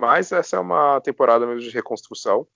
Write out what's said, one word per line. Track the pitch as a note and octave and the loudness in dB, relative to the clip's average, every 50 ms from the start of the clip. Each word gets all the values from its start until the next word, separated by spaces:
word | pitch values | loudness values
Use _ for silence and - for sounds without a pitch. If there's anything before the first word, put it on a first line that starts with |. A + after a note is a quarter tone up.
Mas | B2 A#2+ D3 E3+ F#3 - | 0 2 2 2 0 0
essa | - F3 E3+ - - | -2 -2 -2 -2 -4
é | F#3 | -4
uma | F3+ F3+ - - D3 C#3+ C#3 C3+ | -2 -2 0 2 2 2 2 0
temporada | - C#3+ B2+ - C3+ A#2+ A#2 A#2 A#2+ | -2 -4 -2 2 4 4 4 4 2
mesmo | A#2+ A#2+ A#2+ A#2+ | 0 -4 -8 -10
de | A#2 | -8
reconstrução | A#2 B2 G#2+ - A#2 G#2 - - A2 - - A2 G2 A2+ D#3 - _ | -8 -8 -8 -6 -8 -10 -12 -14 -18 -8 -2 0 0 0 -2 -4 _